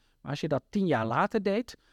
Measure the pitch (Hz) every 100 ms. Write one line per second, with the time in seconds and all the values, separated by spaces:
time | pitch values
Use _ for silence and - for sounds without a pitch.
0 | _ _ 143 143 160 139 - 208 185 123
1 | 113 127 196 226 196 202 254 - _